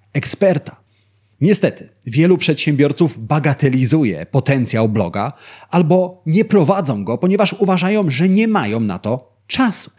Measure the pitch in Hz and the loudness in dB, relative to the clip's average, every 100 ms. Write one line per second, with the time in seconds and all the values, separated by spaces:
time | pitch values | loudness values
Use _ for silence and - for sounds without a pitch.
0 | _ 147 - - 196 170 - - _ _ | _ -6 -4 0 2 0 -4 -20 _ _
1 | _ _ _ - 156 202 165 - - _ | _ _ _ -2 2 2 0 -4 -18 _
2 | - 120 170 180 175 151 - 143 147 143 | -6 2 4 2 0 -2 0 2 2 2
3 | 165 - 110 151 147 135 139 131 127 156 | -2 -2 -4 -2 0 0 0 2 2 2
4 | 127 80 87 139 123 139 117 113 113 107 | 0 -2 -4 -2 0 0 0 0 0 0
5 | 90 101 113 - - - - 170 160 185 | -2 -4 -8 -8 -20 -20 -4 0 2 2
6 | 180 180 - 165 220 196 147 196 147 107 | 0 -6 -2 0 2 2 2 0 -2 -4
7 | 98 117 180 202 202 - 190 180 180 214 | -4 -2 0 2 0 -2 -2 0 0 0
8 | 185 127 185 190 226 208 107 110 110 90 | -2 0 2 2 2 0 -2 -2 -4 -4
9 | 107 127 - _ - - 254 180 - | -4 -6 -8 _ -8 -2 0 -2 -10